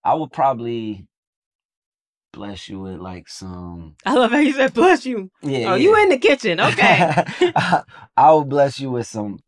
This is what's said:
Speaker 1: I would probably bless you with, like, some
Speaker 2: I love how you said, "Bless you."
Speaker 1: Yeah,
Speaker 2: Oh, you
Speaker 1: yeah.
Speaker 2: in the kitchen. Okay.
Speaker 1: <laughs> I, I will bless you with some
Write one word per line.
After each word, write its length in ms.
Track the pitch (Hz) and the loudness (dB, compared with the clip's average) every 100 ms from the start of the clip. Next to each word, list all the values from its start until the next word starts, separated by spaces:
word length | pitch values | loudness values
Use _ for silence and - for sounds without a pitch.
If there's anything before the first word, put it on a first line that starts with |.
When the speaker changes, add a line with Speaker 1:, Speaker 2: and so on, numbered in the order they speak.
Speaker 1:
I 100 | - | -2
would 180 | 147 143 | -2 -4
probably 720 | - 135 123 117 117 110 101 - _ _ _ _ _ _ _ _ _ _ _ _ | -2 -2 -2 -6 -6 -8 -12 -16 _ _ _ _ _ _ _ _ _ _ _ _
bless 360 | - 101 95 - | -16 -14 -14 -14
you 120 | 98 | -14
with, 180 | 95 90 | -12 -12
like, 280 | 92 90 82 | -14 -16 -18
some 680 | - 95 90 90 85 80 _ 190 | -18 -14 -14 -14 -14 -18 _ -4
Speaker 2:
I 80 | |
love 160 | 202 226 | 0 0
how 80 | 247 | 2
you 140 | 294 | 0
said, 200 | 269 262 | 0 -2
"Bless 300 | 233 359 320 254 | 2 2 2 -2
you." 240 | 233 190 _ | -10 -10 _
Speaker 1:
Yeah, 300 | 147 135 117 | -6 -4 -2
Speaker 2:
Oh, 20 | |
you 220 | 190 349 427 | 2 4 6
Speaker 1:
yeah. 60 | |
Speaker 2:
in 40 | 415 | 4
the 80 | 269 | 4
kitchen. 420 | 415 285 190 165 | 2 2 0 0
Okay. 380 | 226 - 226 196 | 0 2 2 4
Speaker 1:
<laughs> 540 | 170 147 - - 349 - | 2 0 -2 0 0 0
I, 260 | 175 175 - - - - | 0 -2 -4 -20 -6 4
I 140 | 143 | 6
will 140 | 156 | 6
bless 360 | 139 143 139 - | 4 2 0 0
you 100 | 135 | -6
with 160 | 123 113 | -6 -6
some 340 | 110 104 87 | -8 -8 -10